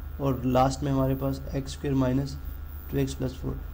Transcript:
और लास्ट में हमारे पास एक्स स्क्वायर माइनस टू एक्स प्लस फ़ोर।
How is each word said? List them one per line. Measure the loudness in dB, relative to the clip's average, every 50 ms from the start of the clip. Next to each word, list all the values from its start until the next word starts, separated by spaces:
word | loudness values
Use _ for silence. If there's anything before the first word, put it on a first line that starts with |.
| -10 -10 -6 -2
और | 0 0 0 2 2
लास्ट | 4 6 6 6 6 4 0 0
में | 2 2
हमारे | 4 4 4 2
पास | 2 0 -2 -2 -2 -4 -4 -4
एक्स | -4 -4 -4 -8
स्क्वायर | -4 -2 0 2
माइनस | 4 4 4 2 2 0 -2 -6 -8 -8 -8 -8 -8 -10 -10 -10 -10 -8 -4
टू | 0 0
एक्स | 0 0 0
प्लस | -2 -4 -4 -4
फ़ोर। | -4 -6 -6 -6 -6 -8 -8